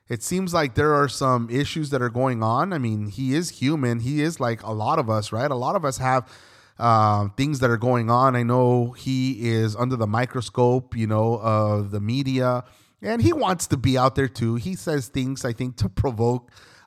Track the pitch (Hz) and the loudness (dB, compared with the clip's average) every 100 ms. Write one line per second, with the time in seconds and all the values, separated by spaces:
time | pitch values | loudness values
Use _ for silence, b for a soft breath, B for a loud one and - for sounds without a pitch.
0 | _ 117 - 180 185 170 147 131 151 143 | _ -8 -4 -4 0 0 0 2 2 2
1 | 139 - 135 123 117 127 139 165 143 135 | 2 0 0 0 0 -2 -2 -4 -4 -2
2 | 123 120 131 117 110 120 180 165 120 107 | -2 0 0 0 0 0 0 -2 -2 -2
3 | 104 101 131 147 175 - 127 160 123 117 | -6 -6 -2 -2 -2 -2 -2 0 0 0
4 | 120 147 156 165 120 113 104 107 113 160 | -2 0 -2 -2 -4 -4 -6 -4 0 0
5 | 113 110 101 110 147 127 131 190 147 127 | 0 -2 -2 -4 -2 -2 -2 -2 -2 -2
6 | 131 131 - B B B B - 117 113 | 0 0 -2 B B B B -2 2 4
7 | 107 104 101 117 143 135 127 117 120 123 | 4 2 0 -2 -2 2 2 2 2 2
8 | 113 120 135 123 117 123 123 123 120 123 | 2 4 4 2 2 4 4 4 0 -4
9 | 135 131 131 110 117 113 110 107 123 127 | -4 -2 -2 -2 0 0 0 0 -2 0
10 | 104 110 127 127 - - 123 127 127 117 | 0 0 -2 -4 -6 2 2 2 -2 -4
11 | 107 110 113 117 110 107 107 104 101 104 | 0 2 2 0 0 2 2 0 -2 -4
12 | 104 131 135 131 127 123 - b b b | -2 -2 0 0 0 0 -6 b b b
13 | 208 233 262 320 208 180 - 143 135 127 | -4 2 2 2 0 -2 -2 0 2 4
14 | 131 135 131 - 113 117 185 185 175 147 | 2 2 -2 -2 -2 -2 -6 -8 -4 -4
15 | 120 139 127 135 127 113 127 123 98 - | -4 -4 -4 -4 -6 -4 -6 -4 -2 0
16 | 139 110 117 123 - B B B | -2 0 0 0 -6 B B B